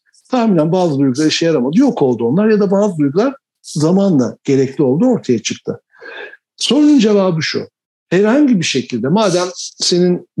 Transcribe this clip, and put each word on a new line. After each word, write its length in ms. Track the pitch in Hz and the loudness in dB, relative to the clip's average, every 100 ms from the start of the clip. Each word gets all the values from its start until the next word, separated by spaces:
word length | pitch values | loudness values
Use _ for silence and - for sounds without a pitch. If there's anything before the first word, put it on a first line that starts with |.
| _ _ _ | _ _ _
Tahminen 400 | 254 226 170 156 | -2 0 0 0
bazı 280 | 185 175 139 | 0 0 0
duygular 260 | 139 127 156 | 0 0 -2
işe 200 | - 165 | 0 0
yaramadı, 340 | 151 123 175 | 0 0 2
yok 220 | 277 - | 2 2
oldu 240 | 135 117 117 | -2 0 0
onlar 240 | 165 220 | 0 2
ya 100 | 214 | 2
da 120 | 202 | 0
bazı 260 | 196 208 165 | 0 0 0
duygular 380 | 143 160 262 269 _ _ | -2 0 -2 -4 _ _
zamanla 760 | - 160 156 190 196 147 113 - | -10 -2 0 2 2 2 0 -4
gerekli 400 | - 135 131 - | -2 0 0 0
oldu, 220 | 135 147 247 | 0 0 0
ortaya 340 | 240 - 117 | 0 -2 -4
çıktı. 400 | - - - - _ _ - - - - _ _ | -4 -10 -10 -12 _ _ -20 -18 -18 -20 _ _
Sorunun 420 | - 254 294 285 | -2 2 4 4
cevabı 420 | 214 202 185 165 | 4 2 2 0
şu. 260 | 143 - - _ _ _ _ | -4 -6 -8 _ _ _ _
Herhangi 500 | 175 214 269 294 208 | 0 2 2 2 2
bir 60 | 151 | 0
şekilde 420 | 135 - 120 127 | -4 -4 -6 -2
madem 400 | 196 208 175 180 - | 0 2 0 -2 -6
senin 720 | - - - 180 180 180 - - | -16 -8 -2 2 2 0 -4 -2